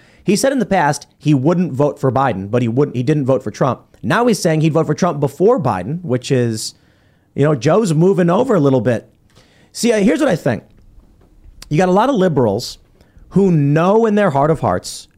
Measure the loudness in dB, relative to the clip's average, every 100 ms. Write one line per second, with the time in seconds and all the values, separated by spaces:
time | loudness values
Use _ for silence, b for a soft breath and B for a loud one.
0 | b b -2 0 0 -2 -2 0 0 -2
1 | -8 _ 0 2 2 0 -2 -2 -2 -2
2 | -2 0 -2 -4 -4 -2 0 0 -2 -2
3 | -2 0 0 -2 -2 -4 -4 -4 _ _
4 | -2 0 2 0 0 0 0 0 -2 -2
5 | -2 -2 -4 0 2 2 0 -4 -6 -8
6 | -4 -4 -2 0 0 -4 -8 -14 b b
7 | b b b -2 0 0 0 2 2 2
8 | 2 2 2 0 2 2 2 2 0 -2
9 | -6 _ _ b b b b -4 0 2
10 | 2 2 0 -2 -2 -4 -8 _ -20 -20
11 | -20 _ _ _ -20 -20 -4 0 2 2
12 | 2 2 0 2 0 -2 -6 -16 _ _
13 | b b b 0 2 2 2 2 2 2
14 | 2 2 2 2 0 0 0 -2 -4 -16
15 | -20